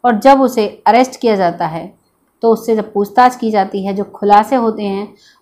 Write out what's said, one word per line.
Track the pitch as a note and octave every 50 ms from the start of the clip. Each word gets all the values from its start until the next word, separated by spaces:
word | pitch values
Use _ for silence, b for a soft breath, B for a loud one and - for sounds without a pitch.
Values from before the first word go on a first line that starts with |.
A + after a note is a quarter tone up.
| -
और | B3 A#3 G#3
जब | - C4+ C#4 C4+
उसे | C4+ A#3+ B3 A#3 G#3+ G3+ - - _
अरेस्ट | - - F3 E3+ - - -
किया | - A3+ G#3+
जाता | F#3+ F#3+ E3+ E3+ F3 F3
है | D#3+ D#3 E3 E3 F#3+ - _ _ _ _ _ _ _ _ _ -
तो | A#3 A3+
उससे | A3+ A3+ - A3+
जब | G#3+ G#3 - -
पूछताछ | G3+ G3+ G3+ - - B3 B3+ B3
की | B3 - A3
जाती | G#3+ G#3 F#3+ G#3+ - G3+ F#3+
है, | G3 G3
जो | G3 G3+
खुलासे | - - - - G#3 G#3 G#3 G#3+ A3 C4+
होते | B3+ A3+ A3+ G#3+ G#3+ G#3
हैं | G3+ G3 G3 G#3 G#3 b b b b b b